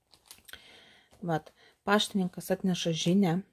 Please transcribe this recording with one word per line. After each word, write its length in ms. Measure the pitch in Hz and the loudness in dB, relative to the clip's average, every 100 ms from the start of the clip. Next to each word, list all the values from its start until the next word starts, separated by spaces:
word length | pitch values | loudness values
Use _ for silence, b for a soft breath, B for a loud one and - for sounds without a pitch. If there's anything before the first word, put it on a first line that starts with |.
| _ _ _ - - B B B B B B - | _ _ _ -20 -20 B B B B B B -12
Vat, 300 | 175 156 - b b b - | -4 -4 -6 b b b 0
paštininkas 640 | 208 - 196 180 - - | 2 2 -2 -2 -6 -4
atneša 400 | 185 190 175 170 | -2 0 0 -2
žinią 460 | 160 170 190 185 170 - | 0 2 4 4 0 -4